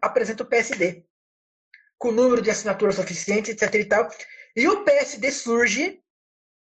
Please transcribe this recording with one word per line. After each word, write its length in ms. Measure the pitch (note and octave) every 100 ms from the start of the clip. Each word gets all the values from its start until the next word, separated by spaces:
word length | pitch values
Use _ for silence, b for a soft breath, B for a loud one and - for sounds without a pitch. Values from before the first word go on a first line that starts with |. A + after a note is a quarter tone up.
apresenta 420 | G#3 B3 G#3 A3
o 40 | -
P 100 | A#3
S 180 | A3+
D, 300 | A3+ F3+ F3 _ _ _ _ _ _ _ b b -
com 100 | A#3+
o 40 |
número 280 | A3 B3+ A#3+
de 100 | G#3
assinaturas 440 | G3+ G#3 G3 G#3
suficiente, 560 | F#3+ F3+ E3+ - G#3 G#3+
et 80 | A3
cetera 240 | G#3 G#3+
e 40 | G3+
tal. 220 | G#3 - - B B B A3+
E 100 | D#4
o 160 | G4+
P 100 | -
S 280 | C#4+ C4 -
D 100 | C4
surge, 680 | C#4 A#3+ A#3 A#3 G3+ F4+ - _ _ _ _ _ _ _